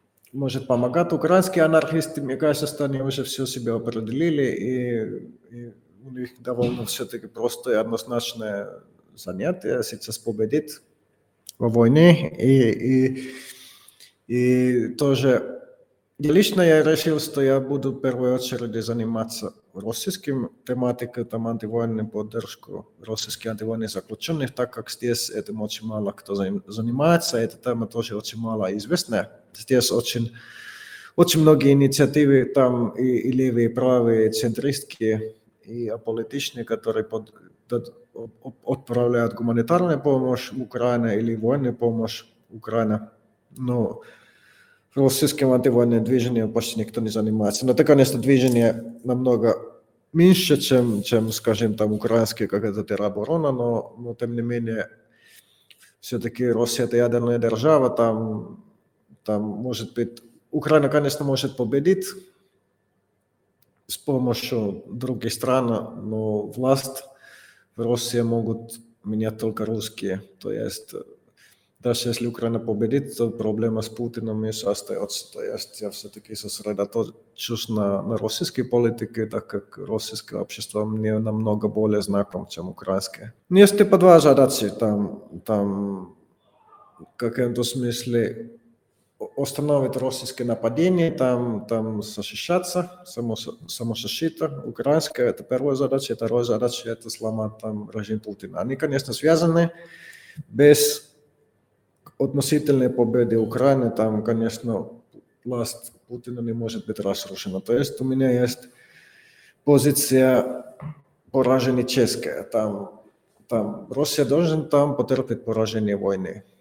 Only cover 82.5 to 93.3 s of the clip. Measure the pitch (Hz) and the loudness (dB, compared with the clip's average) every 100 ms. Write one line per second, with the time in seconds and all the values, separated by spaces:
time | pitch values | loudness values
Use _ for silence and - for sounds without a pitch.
82.5 | - 90 90 92 95 - - 110 - _ | -12 -12 -10 -4 -4 -4 -14 -20 -20 _
83.5 | 185 202 202 202 185 180 165 151 135 131 | 8 8 8 6 8 10 10 10 6 6
84.5 | - 104 - 110 104 104 - - 87 - | 4 -4 -2 0 0 -4 -8 -16 -16 -2
85.5 | 107 101 98 101 95 90 - _ _ _ | -2 0 -2 -6 -8 -12 -20 _ _ _
86.5 | _ _ - _ _ - _ 117 117 123 | _ _ -20 _ _ -20 _ -6 -2 -2
87.5 | 120 120 135 123 117 - 117 110 - - | 0 -2 -2 -4 -4 -2 0 0 -4 -14
88.5 | - _ _ _ _ _ _ 104 - 139 | -18 _ _ _ _ _ _ -12 -6 -6
89.5 | - 147 143 131 127 131 127 120 - 120 | -4 0 2 2 -2 -4 -6 -10 -6 -4
90.5 | 113 113 120 180 180 165 - 131 123 123 | -2 -2 2 2 4 2 2 0 2 -2
91.5 | 107 - 113 110 107 104 - 101 104 - | -4 -4 -4 -2 -4 -8 -10 -10 -10 -2
92.5 | 180 180 180 175 - - - 120 | -2 0 -6 -6 -10 -16 -8 -6